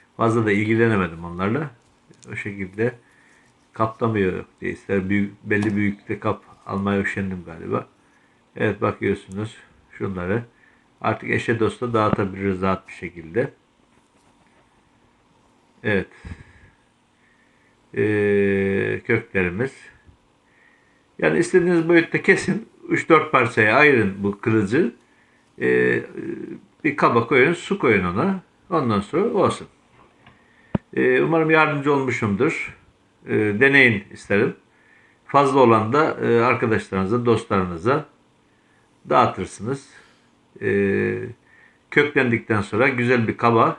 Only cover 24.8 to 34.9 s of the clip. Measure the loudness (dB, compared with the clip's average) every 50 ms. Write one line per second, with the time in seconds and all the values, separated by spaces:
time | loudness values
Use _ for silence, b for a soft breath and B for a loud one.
24.8 | 0 0 -4 b b b b b b b b b b b _ -4 0 2 2 2
25.8 | 2 2 0 -2 -4 -8 -10 -12 -10 -10 -10 -10 -12 -12 -14 -16 -18 _ _ _
26.8 | -4 -4 0 2 2 2 2 2 2 2 4 4 4 4 2 -2 -4 -6 -4 0
27.8 | 2 2 2 2 2 0 -2 0 0 0 -2 -4 -8 _ _ _ _ -4 -2 -2
28.8 | 0 0 0 -2 -2 -2 -2 -2 -2 0 2 2 2 2 0 -2 -10 -18 _ _
29.8 | _ _ _ -20 -20 _ _ B B B B B B B B B B B B B
30.8 | B _ -2 0 2 2 2 2 2 2 2 2 2 4 4 4 4 2 0 -2
31.8 | 0 0 0 0 0 -2 -4 -2 -2 -2 0 0 0 0 -2 -4 -8 -12 -14 -20
32.8 | _ _ _ _ _ _ _ _ -8 -4 -2 0 0 0 2 2 2 4 6 6
33.8 | 4 4 2 0 -4 -10 -16 -14 -6 -2 0 0 0 0 -2 -6 _ b b b
34.8 | b b